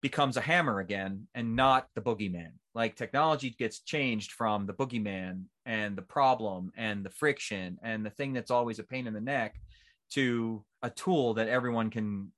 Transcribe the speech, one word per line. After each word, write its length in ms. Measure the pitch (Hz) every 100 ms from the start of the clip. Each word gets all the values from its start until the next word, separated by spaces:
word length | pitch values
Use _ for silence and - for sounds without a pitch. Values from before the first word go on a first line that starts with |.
becomes 360 | 139 - 139 127
a 40 |
hammer 380 | 135 175 156 101
again 480 | 90 101 95 98 110 127
and 200 | 117 117
not 320 | 135 131 - -
the 60 |
boogeyman. 500 | 107 107 104 87 82 - _
Like, 220 | 113 113 -
technology 540 | 117 139 160 151 131
gets 320 | 117 117 -
changed 500 | - 156 135 110 104
from 340 | - 113 104 98
the 80 |
boogeyman 680 | 101 131 120 104 95 92 92 92 _ -
and 300 | 110 104 98
the 60 |
problem 680 | 92 - 135 123 110 95 92 -
and 260 | 110 104
the 60 | 95
friction 680 | - 151 139 - 101 92 90
and 220 | 113 110 107
the 40 |
thing 220 | - 139
that's 180 | 127 -
always 280 | 123 120 110
a 40 |
pain 240 | - 131 120
in 60 |
the 80 | 107
neck 340 | 120 139 110 - - - _ _ _
to 520 | - 131 117 113 110 - _
a 80 | 120
tool 440 | - - 175 120 113
that 140 | 113
everyone 400 | 123 123 117 110
can 420 | 110 107 101 98